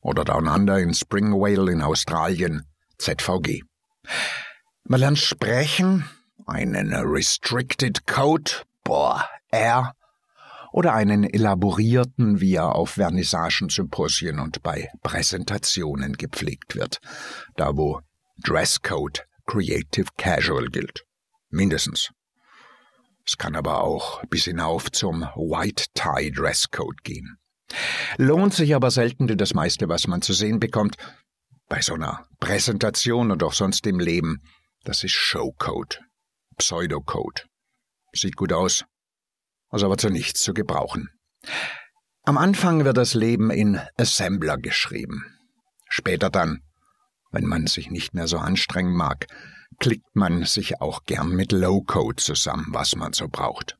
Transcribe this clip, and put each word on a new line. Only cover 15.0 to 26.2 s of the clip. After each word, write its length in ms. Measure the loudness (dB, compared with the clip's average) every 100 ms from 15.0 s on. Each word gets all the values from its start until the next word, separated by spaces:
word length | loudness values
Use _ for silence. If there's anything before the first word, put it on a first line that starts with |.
Präsentationen 1080 | -6 -2 -2 -2 -4 -4 -2 -2 -2 -4 -4
gepflegt 640 | -6 -8 -6 -6 -6 -10 -6
wird. 240 | -6 -8 -14 -16 -14 -16 -16 -2
Da, 200 | -2 0
wo 240 | -2 -2 -10 _ _ -8
Dresscode 800 | -2 0 2 0 -2 -4 -4 -8 -14 _
Creative 640 | -4 -2 0 -2 -2 -2 -4 -2
Casual 520 | 0 0 0 0 -2
gilt. 360 | -6 -8 -12 _ _ _ _ _
Mindestens. 640 | 0 0 2 -2 -4 -6 _ _ _ _ -20 -20 _ _ _ _ _
Es 120 | -8 -6
kann 200 | -4 -4
aber 260 | 0 0
auch 400 | 0 0 -4 -10 -4
bis 180 | -2
hinauf 480 | -2 -2 -2 -2 -2
zum 300 | -2 -2 -2 -4
White 520 | -6 -4 -2 -2 -2 -6
Tie 360 | -4 -2 0